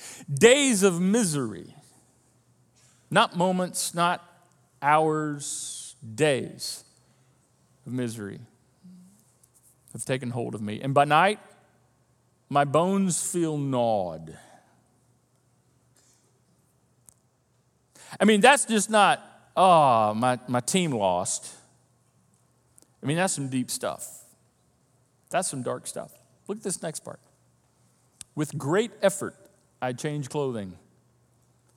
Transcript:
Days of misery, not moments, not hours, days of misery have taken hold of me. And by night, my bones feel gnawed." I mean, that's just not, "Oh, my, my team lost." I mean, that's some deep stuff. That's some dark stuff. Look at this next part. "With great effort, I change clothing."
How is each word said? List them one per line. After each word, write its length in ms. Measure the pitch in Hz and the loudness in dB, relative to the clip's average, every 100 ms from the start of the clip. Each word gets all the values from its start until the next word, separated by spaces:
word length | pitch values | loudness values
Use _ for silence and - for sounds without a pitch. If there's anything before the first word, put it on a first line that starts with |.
| - - - | -20 -18 -6
Days 520 | 139 214 277 269 208 | 6 6 8 4 4
of 180 | 196 170 | 2 2
misery, 720 | 185 226 190 147 117 85 80 - - _ _ _ _ _ _ _ _ _ _ _ - | 2 2 2 0 -4 -8 -16 -20 -20 _ _ _ _ _ _ _ _ _ _ _ -2
not 240 | 185 226 | 2 2
moments, 600 | 180 185 185 180 - - | 2 0 0 -4 -6 -6
not 280 | 170 175 175 - _ _ _ _ - | -2 0 -2 -8 _ _ _ _ -6
hours, 1120 | 139 156 160 156 151 143 - - - - - - 113 | 2 4 2 -2 -4 -8 -10 -10 -12 -14 -18 -18 -12
days 680 | 110 151 127 - - - - - _ _ _ _ _ _ _ _ _ - | 0 2 2 -2 -10 -12 -12 -16 _ _ _ _ _ _ _ _ _ -10
of 80 | |
misery 460 | 127 120 113 101 101 117 _ _ _ 180 180 185 202 _ _ _ _ _ _ _ | -6 -6 -6 -12 -12 -18 _ _ _ -20 -20 -20 _ _ _ _ _ _ _ _
have 100 | - | -12
taken 240 | - 131 123 | -6 -6 -6
hold 260 | 123 117 | -8 -8
of 60 | 110 | -8
me. 220 | 104 107 | -8 -6
And 100 | 139 | 0
by 140 | 139 147 | 2 4
night, 340 | 151 190 208 - _ _ _ _ _ _ _ _ _ - | 4 4 0 -10 _ _ _ _ _ _ _ _ _ -4
my 140 | 143 143 | 0 2
bones 600 | 147 180 196 190 156 - | 2 2 0 0 -2 -4
feel 300 | 175 160 151 | -4 -2 -2
gnawed." 840 | 139 131 117 107 90 80 80 - - - _ _ _ _ _ _ _ _ _ _ _ _ _ _ _ _ _ _ _ _ _ _ _ _ _ - _ _ _ _ _ _ _ - - - | -2 0 0 0 -2 -8 -14 -18 -20 -20 _ _ _ _ _ _ _ _ _ _ _ _ _ _ _ _ _ _ _ _ _ _ _ _ _ -20 _ _ _ _ _ _ _ -20 -12 0
I 60 | 208 | 4
mean, 160 | 208 | 6
that's 240 | 196 - - | 6 6 4
just 240 | 220 190 | 0 2
not, 320 | 214 185 147 - - _ - | 4 4 2 -4 -20 _ 4
"Oh, 560 | 185 165 139 113 107 | 6 8 6 6 4
my, 260 | 107 127 123 - | 2 0 0 -2
my 120 | 123 | -4
team 300 | - 190 170 | 0 -2 0
lost." 600 | 120 95 90 117 - - - _ _ _ _ _ _ _ _ _ _ _ _ _ _ | 0 0 0 -2 -6 -10 -20 _ _ _ _ _ _ _ _ _ _ _ _ _ _
I 40 | 131 | -4
mean, 100 | 165 | 0
that's 160 | 190 | 0
some 160 | 147 135 | -2 -4
deep 220 | 127 123 | -4 -4
stuff. 500 | - 101 - - - - _ _ _ _ _ _ _ _ _ - | -6 -6 -8 -12 -18 -20 _ _ _ _ _ _ _ _ _ -6
That's 180 | 170 180 | -4 -4
some 140 | 139 | -6
dark 260 | 123 127 - | -6 -8 -8
stuff. 240 | - - - _ _ - | -12 -12 -16 _ _ -12
Look 120 | 214 | -10
at 60 | |
this 160 | 208 - | -8 -8
next 200 | 170 151 | -8 -10
part. 180 | - - _ _ _ _ _ _ _ _ _ - - - | -14 -18 _ _ _ _ _ _ _ _ _ -20 -14 -8
"With 200 | 151 139 | -6 -6
great 360 | 131 185 233 - | -2 -2 -2 0
effort, 320 | 196 - 113 - - _ _ - | 0 0 -10 -12 -20 _ _ -8
I 100 | 127 | -8
change 360 | 123 156 147 131 | -6 -6 -8 -6
clothing." 480 | 151 139 117 98 90 _ _ _ _ _ _ _ _ _ | -6 -4 -6 -10 -14 _ _ _ _ _ _ _ _ _